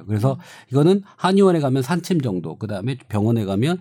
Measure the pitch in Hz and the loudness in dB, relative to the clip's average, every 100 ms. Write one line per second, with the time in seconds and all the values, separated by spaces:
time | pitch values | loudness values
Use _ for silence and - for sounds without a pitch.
0 | 85 107 123 131 - - - 131 151 202 | -6 -2 -2 -2 -8 -20 -4 2 4 2
1 | 196 - 180 196 196 170 143 135 127 170 | -2 -4 0 4 4 4 2 0 -2 -4
2 | 175 175 127 90 82 78 107 101 107 131 | -2 -2 -2 -4 -8 -10 -10 -8 -6 -8
3 | - 104 107 117 98 98 135 180 | -6 -2 0 0 0 -2 0 -2